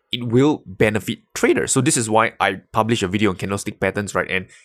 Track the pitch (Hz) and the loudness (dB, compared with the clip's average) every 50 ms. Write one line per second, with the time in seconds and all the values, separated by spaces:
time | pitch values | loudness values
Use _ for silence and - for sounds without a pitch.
0 | _ - - 123 117 120 113 123 139 156 143 - - - 95 - 110 107 107 104 | _ -10 -10 -8 -4 2 4 4 4 4 2 0 -4 -10 -2 2 2 2 2 0
1 | 92 - - - _ _ - - - 262 339 - - - - 135 127 156 - 135 | -4 -4 -10 -10 _ _ -6 -2 0 2 2 2 0 0 0 0 2 2 0 0
2 | 113 110 107 110 113 - - - 95 98 98 92 - _ - 117 107 110 120 110 | 0 2 2 2 2 2 0 0 0 0 0 -2 -10 _ -2 -2 0 0 0 -2
3 | 101 90 92 104 110 101 90 - - 98 101 98 - 104 - - - 95 - 104 | -2 -2 0 0 0 0 0 -2 -6 -6 -6 -6 -6 -8 -6 -4 -4 -2 -2 -2
4 | 104 92 - 95 - - 92 95 92 - - - _ | -6 -4 -2 -4 -2 -2 -4 -6 -6 -8 -18 -20 _